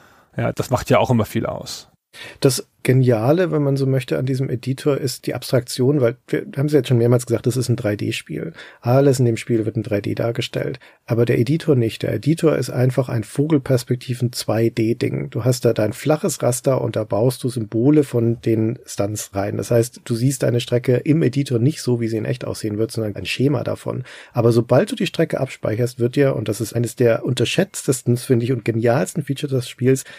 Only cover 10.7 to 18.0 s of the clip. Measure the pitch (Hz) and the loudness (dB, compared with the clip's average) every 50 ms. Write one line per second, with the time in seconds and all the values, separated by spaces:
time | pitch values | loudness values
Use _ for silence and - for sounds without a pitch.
10.7 | - - - - _ _ _ - 123 113 120 117 127 131 120 120 151 165 - 160 | -6 -8 -14 -20 _ _ _ -2 0 2 2 4 2 2 2 2 0 0 2 2
11.7 | 143 127 117 110 - - - - - - - 135 165 165 - 156 - - 123 - | 2 4 2 0 -2 -4 -4 -4 -4 0 0 0 0 2 2 2 2 2 0 -2
12.7 | - - 123 131 127 - 135 - 127 117 107 - - - 139 156 165 143 131 - | -2 0 0 2 2 0 -2 -2 -4 -6 -6 -4 -4 -2 0 2 2 0 2 2
13.7 | 135 123 - - 123 120 - - 123 120 123 117 - - - - 107 110 117 117 | 0 0 0 -2 -4 -4 -4 -6 -4 -2 -2 -2 -2 -4 -4 -2 0 0 0 0
14.7 | 117 - 110 110 117 - 120 113 135 135 139 143 - 120 104 127 127 - - 120 | 0 0 0 0 0 0 -2 -2 -2 -4 -6 -6 -6 -2 0 0 0 2 2 0
15.7 | 113 - 107 107 113 - - 139 151 151 - 185 - - - 120 123 - - 139 | 2 2 0 -2 -2 -4 -2 0 0 0 0 -4 -4 -2 -2 -2 -2 0 0 0
16.7 | 131 127 131 120 110 117 107 - - 101 113 131 127 - - 127 113 120 110 104 | 0 0 -2 -2 -4 -4 -4 -2 0 2 2 2 0 0 -4 -6 -4 -4 -6 -4
17.7 | - 113 120 139 151 151 | -2 0 2 4 4 4